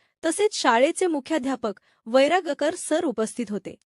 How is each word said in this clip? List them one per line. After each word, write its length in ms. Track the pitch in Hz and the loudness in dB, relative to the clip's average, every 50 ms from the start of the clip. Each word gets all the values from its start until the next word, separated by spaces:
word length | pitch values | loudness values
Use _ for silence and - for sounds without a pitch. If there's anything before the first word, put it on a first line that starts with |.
| _ _ _ _ - | _ _ _ _ -4
तसेच 300 | 320 320 - 415 415 - | -2 0 2 0 0 0
शाळेचे 520 | - - 277 233 233 262 320 330 - 381 | 0 2 2 4 4 4 4 2 2 0
मुख्याध्यापक 680 | 359 311 285 262 - 320 311 254 269 269 247 - 220 202 _ _ _ _ _ - | 0 0 -2 -4 -2 -4 -2 -2 -2 -6 -4 -4 -6 -8 _ _ _ _ _ -6
वैरागकर 680 | 226 233 262 277 294 339 381 320 320 285 - 285 311 370 | 0 2 4 4 4 2 0 0 -2 -4 -2 -2 -2 -2
सर 300 | - - - 302 330 349 | -4 -4 -2 -2 0 0
उपस्थित 420 | 302 214 - 220 220 - - 240 202 | 0 -2 -2 -4 -4 -4 -8 -8 -6
होते. 240 | 208 190 - - - - _ | -6 -8 -8 -10 -16 -18 _